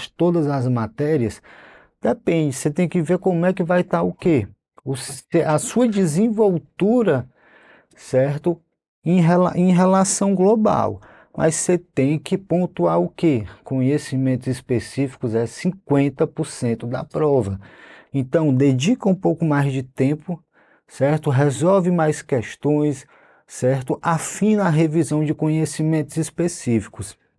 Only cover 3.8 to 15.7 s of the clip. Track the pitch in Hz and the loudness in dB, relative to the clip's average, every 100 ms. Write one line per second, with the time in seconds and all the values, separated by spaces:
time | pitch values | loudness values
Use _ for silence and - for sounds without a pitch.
3.8 | 175 - 185 - 180 147 101 - _ _ | 0 -2 -2 -2 0 2 0 -10 _ _
4.8 | 135 131 - - - 170 156 151 - 220 | -10 -8 -10 -16 -4 -2 0 0 -2 0
5.8 | 247 202 175 151 233 208 208 170 - - | 2 2 0 2 0 2 2 0 -4 -2
6.8 | 196 247 202 131 127 _ _ - - - | 2 2 2 0 -2 _ _ -20 -20 -20
7.8 | _ - - 131 139 143 175 170 _ _ | _ -20 -2 0 0 0 -2 -4 _ _
8.8 | _ _ 156 180 160 180 180 - 185 175 | _ _ 0 4 4 4 2 2 2 4
9.8 | 185 190 190 - 196 185 190 226 214 143 | 4 4 2 0 0 2 2 4 2 2
10.8 | 104 - - - _ - 160 160 - 180 | -2 -6 -14 -20 _ -2 0 0 0 -2
11.8 | - - 135 156 - 190 - 165 175 - | -2 -2 0 0 -2 -6 -2 -2 -2 -2
12.8 | 170 165 175 - 170 123 95 - - 131 | 0 0 -2 0 0 0 -4 -12 -6 -2
13.8 | 127 147 - 131 131 127 131 131 - 117 | 0 0 -2 -2 0 -2 -4 -6 -2 -4
14.8 | - 131 135 - 120 113 117 - 180 | -2 -4 -4 -4 -4 -2 -2 -4 -6